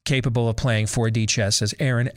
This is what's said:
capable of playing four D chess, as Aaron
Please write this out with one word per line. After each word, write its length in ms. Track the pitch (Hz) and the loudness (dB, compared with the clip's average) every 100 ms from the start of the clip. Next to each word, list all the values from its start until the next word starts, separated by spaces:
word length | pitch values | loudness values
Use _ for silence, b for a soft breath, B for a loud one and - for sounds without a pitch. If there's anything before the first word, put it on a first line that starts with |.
capable 460 | - 135 131 120 117 | -2 0 0 0 0
of 80 | 110 | 0
playing 300 | 135 110 107 | 0 0 0
four 220 | - 113 | 0 0
D 160 | 110 110 | 0 0
chess, 360 | - 101 - | 0 0 0
as 120 | 104 - | -2 -2
Aaron 300 | 135 120 123 | -2 0 -2